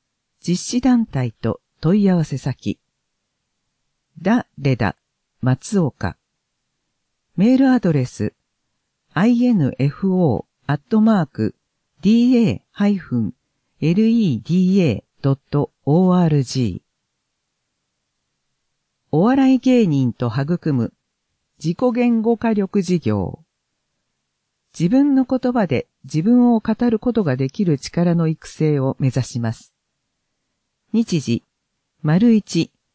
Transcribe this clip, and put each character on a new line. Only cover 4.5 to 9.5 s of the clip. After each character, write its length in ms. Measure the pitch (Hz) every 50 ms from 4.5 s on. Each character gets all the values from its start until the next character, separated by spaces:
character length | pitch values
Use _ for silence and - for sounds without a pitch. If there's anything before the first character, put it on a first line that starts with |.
| _ -
れ 180 | 139 139 131
だ、 200 | - 113 92 - - _ _ _ _ _ _ _ _
松 380 | - 127 127 - - - 208 196
岡。 380 | 170 127 - _ - 90 - - _ _ _ _ _ _ _ _ _ _ _ _ _ _ _ _ _ _ _ _ _ _ _
メ 200 | - 190 233 262
ー 20 | 262
ル 140 | 277 262
ア 80 | 254 240
ド 120 | - 180
レ 140 | 156 143 123
ス、 280 | - - - 104 - - _ _ _ _ _ _ _ _ _ _ _ _ _ _ _ _
ア 120 | 151 190
イ 180 | 240 247 233 247
エ 80 | 247